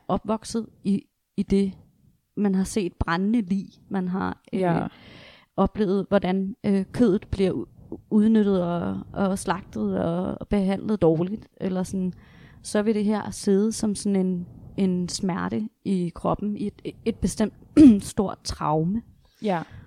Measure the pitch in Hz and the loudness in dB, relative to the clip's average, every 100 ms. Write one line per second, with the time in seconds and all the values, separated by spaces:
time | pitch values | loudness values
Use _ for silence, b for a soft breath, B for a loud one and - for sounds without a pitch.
0 | - 196 202 220 - 233 214 _ 202 202 | -4 -4 -4 -6 -6 -8 -8 _ -2 -2
1 | - _ _ - 202 196 196 - - _ | -4 _ _ -6 0 0 0 -4 -18 _
2 | _ _ _ - 208 190 190 226 175 - | _ _ _ -2 0 0 0 -2 -2 -2
3 | - 170 196 240 180 196 - - - 196 | -2 0 0 0 0 -4 -6 -14 -8 -4
4 | 180 185 - - _ - 180 165 - B | -2 -2 -4 -6 _ 0 0 0 -2 B
5 | B B B B B - 196 - 202 196 | B B B B B 0 0 0 0 0
6 | 180 196 185 190 196 - 208 196 190 - | 2 2 2 -2 -2 -4 0 0 0 2
7 | 240 196 - - 185 135 - - - - | 4 2 -2 -2 0 0 -6 -14 -16 -16
8 | - 214 214 220 202 190 175 175 190 190 | 0 2 4 4 4 2 0 -2 -4 -6
9 | - - 196 196 - 175 - 220 208 190 | -8 -2 -2 -2 -4 -6 -6 -6 -2 0
10 | 175 170 185 - - 208 190 196 - 214 | 0 -2 -4 -6 -2 0 0 -2 -2 2
11 | 165 160 185 220 - - 190 185 185 190 | 2 2 0 -6 -12 -8 -6 -4 -4 -4
12 | 185 B B B B B - 214 208 208 | -4 B B B B B -4 0 0 2
13 | 208 214 - - - 196 220 220 220 196 | 0 0 -4 -4 2 2 2 0 -2 -2
14 | 208 196 185 180 175 - - - 190 180 | 0 0 0 -2 -6 -14 -10 -2 0 0
15 | 175 - 190 180 180 226 220 _ - 190 | -2 -4 -4 -2 -2 -4 -6 _ -4 -2
16 | 170 - 175 170 208 208 202 - - - | -2 -4 -2 -2 -4 -4 -6 -8 -12 -8
17 | 226 - 190 - 208 - - - 294 202 | -6 -2 -2 0 -2 -4 2 8 10 10
18 | - - 190 - - - 151 156 165 220 | 4 -4 -4 -4 -10 -6 -2 0 0 -2
19 | - - _ _ 214 175 - B | -6 -18 _ _ -4 -4 -4 B